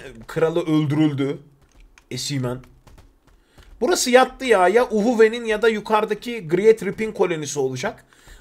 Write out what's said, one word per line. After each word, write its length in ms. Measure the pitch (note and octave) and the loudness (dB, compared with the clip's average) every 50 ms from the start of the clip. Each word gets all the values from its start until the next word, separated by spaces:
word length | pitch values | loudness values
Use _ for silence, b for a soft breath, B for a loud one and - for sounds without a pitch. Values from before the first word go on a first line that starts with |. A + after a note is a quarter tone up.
| A#2+ C#3 A#2 A2+ A2+ | -12 -16 -18 -20 -16
kralı 340 | - - D#3+ D#3+ D#3+ E3 F3 | -8 -4 -2 0 0 0 -2
öldürüldü. 800 | E3 D#3+ D#3 D#3 D#3 C#3 D3 D#3 D#3 D3+ C#3+ C3 C#3 C3+ C#3+ C#3 - - _ _ _ _ _ _ - _ _ _ _ - | -2 0 0 0 0 0 0 2 2 2 0 0 -4 -4 -4 -8 -12 -20 _ _ _ _ _ _ -20 _ _ _ _ -14
Esimen. 460 | B2+ B2+ - - C#3+ C3 B2+ B2 B2+ B2+ B2 - _ _ _ - - - - _ _ _ _ _ _ b b b b b b b b b | -12 -10 -8 -6 -6 -6 -6 -6 -8 -8 -12 -20 _ _ _ -20 -20 -20 -20 _ _ _ _ _ _ b b b b b b b b b
Burası 280 | A3+ D#4+ F4+ - - B3+ | -2 0 0 0 2 4
yattı 360 | A#3+ B3+ C4 B3+ - - C4+ | 6 6 6 4 -2 -6 0
ya. 220 | B3+ G#3+ F#3+ F3+ | 2 4 4 4
Ya 200 | F3+ G3+ A#3+ B3+ - | 4 4 4 2 2
Uhuve'nin 540 | A3 G#3+ G3 B3+ B3 G#3+ A3 A3 A#3 A#3+ A#3 | 0 0 0 2 4 4 4 4 4 0 -4
ya 160 | A3 G#3+ G#3 | -4 -2 0
da 80 | A3+ A#3 | 0 0
yukarıdaki 760 | A3 G#3 - - G#3+ G#3+ G#3+ G#3 G#3 G#3 - A#3+ A#3+ A3+ E3+ | 0 -2 -4 -2 0 0 0 -2 -6 -6 -8 -10 -10 -8 -6
Great 360 | D3+ E3+ F#3 G#3 A3 A3 G#3+ F3+ | -4 -2 2 4 4 4 4 2
Rip'in 280 | G3+ E3+ - A3 A3 | -8 -6 -6 -8 -6
kolonisi 480 | G#3 G3+ F#3+ F3 E3+ D#3 D3+ C#3 - C#3+ | -2 -2 -2 -2 -2 -4 -6 -8 -6 -4
olacak. 460 | C3+ C3 C3 B2+ F#3 A3 A#3+ - - b b b b b b b | -4 -4 -4 -6 -8 -8 -10 -10 -20 b b b b b b b